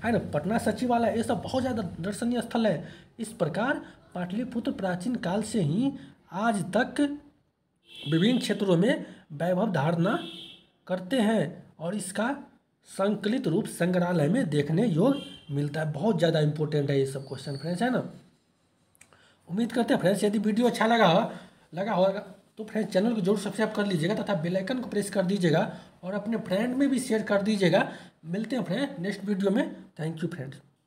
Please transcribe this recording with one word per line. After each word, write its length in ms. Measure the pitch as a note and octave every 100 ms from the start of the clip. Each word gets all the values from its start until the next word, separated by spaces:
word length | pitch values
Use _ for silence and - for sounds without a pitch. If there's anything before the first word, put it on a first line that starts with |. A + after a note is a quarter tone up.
है 80 | A3
ना, 80 | A3 -
पटना 260 | D3 F3 A#3
सचिवालय, 580 | A#3 G#3 B3 A#3 A3+ A3
ये 60 |
सब 180 | A3 B3
बहुत 200 | - C4
ज़्यादा 200 | B3+ A3+ F3+ -
दर्शनीय 420 | E3+ G3+ A#3 A#3+
स्थल 260 | A#3 A#3+ A3
है। 200 | D3+ - - - -
इस 80 | A3
प्रकार 480 | - D#3+ D3+ A#3+ D#4 - - - F3
पाटलिपुत्र 560 | F3+ G3+ B3+ A#3 A#3
प्राचीन 420 | - F#3 F3+ A#3+ B3
काल 260 | F3 G3
से 180 | G#3+ A#3
ही 300 | D3+ E3+ C4+ C#4 - - _
आज 300 | E3+ A3+ G#3 F3+
तक 280 | G3+ B3+ - C#4+ C#4+ - _ _ _ _ _ _
विभिन्न 480 | - C#3+ D#3+ G3+ B3+
क्षेत्रों 380 | - G#3 G3 E3+
में 280 | G3+ D4+ - - _
वैभव 380 | D3 E3+ F3+ A3
धारणा 460 | E3+ C#3+ E3+ F3 D#4 - - - - _ _ -
करते 320 | F#3 F3+ C4+
हैं 540 | G#3+ A3 D3 - - _
और 160 | D#3+ G#3
इसका 360 | F3+ - A3+ C#4 - _ _ _ _
संकलित 580 | - G3 G#3 G#3 B3+ A#3+
रूप 180 | E3 -
संग्रहालय 600 | - E3+ F3+ F3 F3+ C#3+
में 220 | A3+ G#3
देखने 360 | D3 C#3+ D#3+ A#3
योग्य 360 | D#3 A#3 C#4 - - -
मिलता 300 | C#3 D3 C#3+
है। 100 | D#3
बहुत 240 | C3+ G3+ F#3
ज़्यादा 220 | E3 D#3+
इंपॉर्टेंट 480 | D3+ D3 D3 D3+ C#3
है 100 | C#3
ये 60 | C3+
सब 200 | C#3 -
क्वेश्चन 300 | C3+ - C#3
फ्रेंड्स, 240 | D#3+ F3
है 80 | A#3+
ना। 140 | A3+ - - - _ _ _ _ _ _ _ - - _ _ _
उम्मीद 220 | F3 A#3
करते 220 | B3 A3+
हैं 80 | F3
फ्रेंड्स, 220 | E3+ G3
यदि 160 | G#3 G#3+
वीडियो 280 | G#3 G#3+ A#3+
अच्छा 200 | A#3 A3
लगा 200 | A3+ G3
हो, 240 | E3+ A#3 - - _ _
लगा 200 | D#3+ G3+
होगा 320 | G3 F#3+ F#3+ G3+ - _ -
तो 60 |
फ्रेंड्स 280 | G#3+ - -
चैनल 200 | F#3 G#3+ A3
को 60 |
जरूर 160 | F3+ G#3
सब्सक्राइब 320 | G#3 - A3
कर 120 | - G3+
लीजिएगा 280 | F3+ E3 A3+
तथा 180 | G#3+ G3
बेल 220 | E3 F#3
आइकन 220 | F#3+ B3+
को 80 | -
प्रेस 200 | G#3 G3+
कर 160 | G3+ F3+
दीजिएगा 360 | G3 F3 D3+ G#3+ - - -
और 100 | F3+
अपने 240 | G3+ G#3 A3+
फ्रेंड 360 | - F#3 B3 B3+
में 120 | C#4
भी 100 | C4
शेयर 220 | - A3
कर 180 | - G3+
दीजिएगा। 460 | G3 G#3+ F#3 F3+ C4+ - - _ D#3+
मिलते 300 | F#3 A3+ C4
हैं 80 |
फ्रेंड्स 360 | D#3 G3 C#4 -
नेक्स्ट 240 | F3+ G#3 G3
वीडियो 260 | G3+ G3
में। 240 | G#3 E4 - - -
Thank 280 | D#3+ D#3+
you 100 | E3+
फ्रेंड्स। 240 | - C3 - _ _